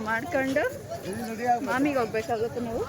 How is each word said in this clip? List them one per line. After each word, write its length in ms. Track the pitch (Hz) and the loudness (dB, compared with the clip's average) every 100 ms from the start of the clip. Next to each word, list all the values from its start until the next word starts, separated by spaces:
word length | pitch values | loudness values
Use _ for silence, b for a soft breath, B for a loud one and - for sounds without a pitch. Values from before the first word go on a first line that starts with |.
| 220 | 2
ಮಾಡ್ಕೊಂಡು 540 | 226 254 277 262 269 494 - - 679 170 - 226 226 247 240 254 | -2 0 0 2 2 2 -2 -8 -8 -6 -6 -4 -2 2 2 2
ಮಾಮಿಗೆ 320 | 254 294 269 | 2 4 2
ಹೋಗ್ಬೇಕಾಗುತ್ತೆ 600 | 220 220 220 233 226 247 233 | 2 0 0 0 0 -2 -2
ನಾವು. 160 | 233 | -2